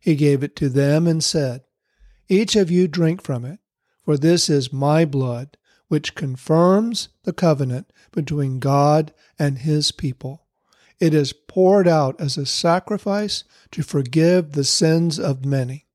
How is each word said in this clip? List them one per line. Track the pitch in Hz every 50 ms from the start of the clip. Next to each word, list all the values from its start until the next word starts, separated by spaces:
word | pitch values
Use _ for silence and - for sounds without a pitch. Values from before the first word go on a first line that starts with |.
He | _ - 160
gave | 139 151 147 143 135 135
it | 147 _
to | - 151 139
them | 123 139 139 143 147 156 170
and | 170 165 160 151
said, | - - 165 143 131 120 131 _ _ _ _ _ _ _ _ - - _ _ _ _
"Each | 190 190 233 196 -
of | 214 196 160
you | 180 180 180 180
drink | 147 175 165 160 165 185 -
from | - 139 120 120
it, | 127 160 214 _ _ _ _ _ _ _ _ _
for | - 151 143
this | 139 165 175 175 170 -
is | 160 143 131 123 -
my | 135 139 143 151 160 165
blood, | 156 139 139 131 123 120 120 127 143 _ _ _ _ _ _ _ _
which | - 151 147 - -
confirms | - 175 139 127 127 - - 156 160 170 180 190 202 220 233 240 - - - _ _ _
the | - 175
covenant | - - 170 156 135 143 131 123 127 - _ _ _ _ _ _
between | 208 151 131 156 147 143 135 131 131
God | 123 139 139 143 143 147 151 156 160 151 _ _ _ _ _ _
and | 160 143 139 131
his | 117 156 151 151 147 - -
people. | - - 143 123 _ - 131 139 160 _ _ _ _ _ _ _ _ _ _ _ _
It | 175 165 151
is | 156 143 131 -
poured | _ _ _ - 190 185 185 196 202 190 175
out | 165 156 147 131 131 -
as | 170 139 131
a | - 139
sacrifice | 131 - - - 175 165 185 - - 214 196 - 208 196 202 208 208 - - - _ _ _ _ _
to | - - 151
forgive | - - 143 139 123 127 160 160 170 180 180 170 147 147
the | 143 139
sins | 135 - - 185 160 160 165 170 170 151 165
of | - - 139 131 131
many. | 139 139 135 127 123 131 147 _ _ _